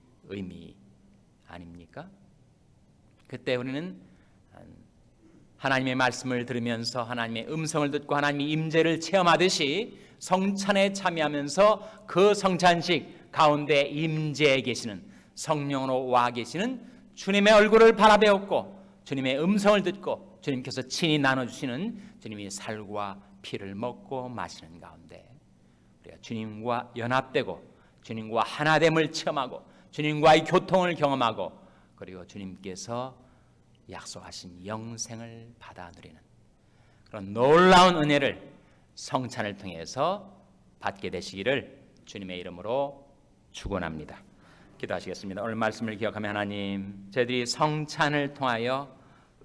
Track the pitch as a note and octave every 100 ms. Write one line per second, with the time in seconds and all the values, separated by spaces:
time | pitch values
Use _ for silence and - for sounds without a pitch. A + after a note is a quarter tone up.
0 | _ _ - G2+ F2+ E2+ E2 - - _
1 | _ _ _ _ - F2 E2+ F2 E2+ -
2 | F#3 G3 _ _ _ _ _ _ _ _
3 | _ _ _ B2 C#3 B2 B2+ C#3 F3+ F#3
4 | - - _ _ _ - - E2+ - _
5 | _ _ _ _ _ _ C3+ C3 C3 B2+
6 | B2+ A#2+ B2+ B2 A#2+ A#2+ A#2 A#2 A2+ B2+
7 | A2+ A#2+ A2+ A2+ - D#3+ D3+ D#3 D3 C#3+
8 | C#3+ C#3+ C#3+ C#3+ D3 D#3 D#3+ D#3+ E3 D#3+
9 | - F#3+ F3 D#3+ F#3 F3+ C#3 F3 A#3+ -
10 | - - - F#3 G3 G3 G3+ G3 G3 G3
11 | F#3 E3 D3 D3 C#3+ F3 G#3 G3+ - -
12 | - E3+ G3+ G3 F#3+ F3 F3+ E3+ E3+ D#3
13 | - - - - D3+ D3 D3 C#3+ C#3+ D3
14 | D#3+ D#3 D#3 C3+ D3 C3+ A#2+ A2+ A#2 F#2
15 | - - - - - D3+ C#3+ C3+ C3+ C3
16 | B2+ B2 B2 A#2+ A2+ D#3+ A#3+ C4 - -
17 | - - G3 G3+ G3+ G#3+ G#3+ A3 A3+ F#3+
18 | G#3+ G#3 G#3 G3 G3 C#3+ - - - _
19 | - C3+ C3 C3+ F3 G#3 G3+ G#3 F3 -
20 | D3 A2 - - D3 B2+ C3 B2+ B2+ -
21 | E3+ D3+ C3 C3 B2 - C3 B2 A3 -
22 | - - A2 G#2 G2+ - - G#2+ G2+ G#2
23 | G2+ G2 - - - A2+ G2 G2+ B2 A#2+
24 | - C3+ B2 A2+ F2 - D#2+ E2+ E2+ E2
25 | - F2 F#2 - _ _ _ _ _ _
26 | F2 E2 - A2+ A2 G#2+ A#2 A#2 - A#2+
27 | A#2 C3 C3 C#3+ F#2+ E2 - _ _ _
28 | - A2+ A2 A2+ G#2+ - D3+ D#3 D#3+ D#3+
29 | D#3 - F3 D3 B2+ - - - _ -
30 | D3+ D3+ D#3 D#3+ D#3+ F3+ F#3 F#3 F3+ D#3+
31 | C#3+ C3 A#2 G#2 E2+ - - - _ _
32 | F#2 F#2 F2+ G#2 G2 F2 F#2+ F#2 - A#2+
33 | C3 - - _ _ _ _ _ - F2
34 | - G2 F2+ - F#2 F2 F#2+ A2 A2+ A2+
35 | - A2+ A#2 A2+ A#2 A#2 - - F2 E2+
36 | E2 D#2 _ _ _ _ _ _ _ _
37 | _ G#2+ G2 A2 C3+ E3 F#3 F3+ F#3 E3+
38 | D3 C#3+ C3 - - - _ _ _ -
39 | - C#3 A#2+ A#2+ G#2 G2 G2 E2 D#2+ C3
40 | D#3+ G3+ - - _ _ _ _ G2+ -
41 | F#2+ F2 - G2 G#2+ C3+ - - - _
42 | - G#2 F#2 F2+ F2+ F2 G2+ C3+ C#3+ -
43 | - _ _ _ _ - G2 F#2+ E2 D#2+
44 | - - - - - - - - A2+ F2+
45 | F#2 F2 G2 F#2+ A2+ A2 A2 G#2+ A2+ G#2+
46 | G#2+ G#2+ G#2 G#2 G#2 G2+ G2 G2 G2 -
47 | - C3 A#2+ B2+ A#2+ - D3+ D3+ D3 D#3+
48 | D3 D3 C#3+ D3 C3 A#2 A#2+ C3+ C#3+ -
49 | - - _ _